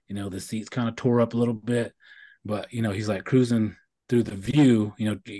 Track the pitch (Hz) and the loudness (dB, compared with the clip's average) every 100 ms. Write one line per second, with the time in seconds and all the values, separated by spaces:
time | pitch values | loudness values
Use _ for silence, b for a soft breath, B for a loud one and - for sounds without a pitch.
0 | - 101 98 92 - 110 104 131 117 113 | -12 -10 -8 -10 -8 -8 -6 -4 -4 -2
1 | 127 120 117 120 120 113 107 120 113 _ | 2 2 2 0 -2 -2 -4 -4 -4 _
2 | B B B B 101 104 - 117 113 98 | B B B B -8 -8 -6 -4 -2 -2
3 | 107 95 - 127 120 117 107 - _ _ | -4 -4 2 2 4 2 0 -4 _ _
4 | - 120 107 98 95 143 139 113 104 - | 0 0 0 -4 0 6 6 6 2 -2
5 | 107 101 - | -4 -4 -8